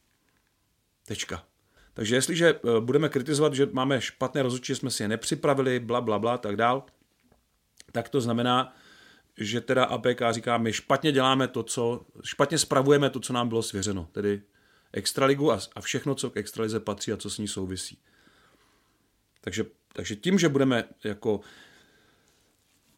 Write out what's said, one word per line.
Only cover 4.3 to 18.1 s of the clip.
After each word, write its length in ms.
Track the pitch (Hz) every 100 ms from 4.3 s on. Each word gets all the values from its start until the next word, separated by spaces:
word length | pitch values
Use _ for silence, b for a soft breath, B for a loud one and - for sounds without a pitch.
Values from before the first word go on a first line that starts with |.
| 151
rozhodčí, 240 | 131 123 123
že 40 | 131
jsme 140 | 131
si 120 | -
je 60 | 104
nepřipravili, 720 | 110 - 151 147 139 131 123
bla, 200 | 117 120
bla, 180 | 117 104
bla, 200 | 113 120
tak 180 | 107 101
dál, 280 | 117 131 - _ _ _ _ _ _ _ _ _ -
tak 160 | 117 113
to 120 | 143
znamená, 540 | 117 117 123 123 131 B B B B B B -
že 220 | 104 117
teda 240 | 113 127
A 140 | 127 120
P 160 | 123
K 180 | 123 120
říká, 260 | 113 113 117
"My 140 | 113
špatně 400 | 104 - 139 156
děláme 360 | 135 131 135 127
to, 140 | 120
co, 440 | 117 - 117 117 - -
špatně 340 | - - 143 156
spravujeme 520 | - 139 135 143 139
to, 100 | 131
co 120 | -
nám 160 | 123 120
bylo 140 | 113
svěřeno." 460 | 107 101 98 98 87
Tedy 300 | - 101 101 101 b b b b
extraligu 600 | 101 101 - 135 143 147
a, 60 | 104 - -
a 40 |
všechno, 340 | - 131 143
co 160 | 135 127
k 60 | 104
extralize 440 | 101 - 110 110
patří 320 | 107 101 -
a 40 | 104
co 140 | 104
s 80 | -
ní 100 | 104
souvisí. 500 | 101 92 95 - - b